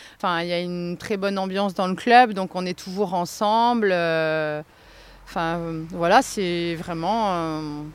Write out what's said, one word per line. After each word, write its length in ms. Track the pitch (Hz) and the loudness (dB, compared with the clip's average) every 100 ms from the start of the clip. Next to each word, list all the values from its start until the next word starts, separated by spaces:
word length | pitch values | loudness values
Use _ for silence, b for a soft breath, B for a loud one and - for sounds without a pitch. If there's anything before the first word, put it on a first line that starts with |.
| B B | B B
Enfin, 260 | 190 170 | -2 -2
il 60 | 175 | -2
y 60 | |
a 60 | 175 | -2
une 380 | 175 175 175 175 | -2 -4 -6 -6
très 200 | - 202 | -6 -2
bonne 200 | 196 196 | -2 -2
ambiance 380 | 190 190 202 180 | -2 0 -2 0
dans 120 | 185 | -2
le 60 | |
club, 400 | 185 240 240 240 | 0 8 8 8
donc 220 | 196 185 185 | 2 -4 -4
on 100 | 180 | -6
est 120 | 175 | -6
toujours 360 | 190 185 190 | -8 -4 -2
ensemble. 760 | 180 175 - 208 226 233 240 202 | -2 -4 -2 0 2 2 2 2
Euh... 720 | 180 170 160 160 156 151 151 - B B B B B - | 2 2 0 0 0 -2 -6 -10 B B B B B -10
Enfin, 320 | 180 165 170 | -4 -4 -4
euh, 260 | 165 160 160 | -6 -8 -8
voilà, 320 | 180 170 233 | -2 6 6
c'est 540 | - 220 180 170 170 165 | 4 -4 -2 -2 -2 -4
vraiment, 580 | 180 165 170 226 208 | -6 -4 -2 0 0
euh, 480 | 175 160 156 151 147 151 | 0 -2 -4 -8 -8 -12